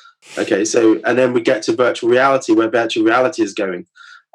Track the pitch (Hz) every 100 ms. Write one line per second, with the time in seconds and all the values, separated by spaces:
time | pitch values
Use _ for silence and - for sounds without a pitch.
0 | - _ - - 107 98 110 117 110 107
1 | 117 123 127 123 117 127 - 113 120 120
2 | 117 123 135 135 - 110 110 117 113 113
3 | 110 123 131 123 104 95 98 87 - _
4 | - - _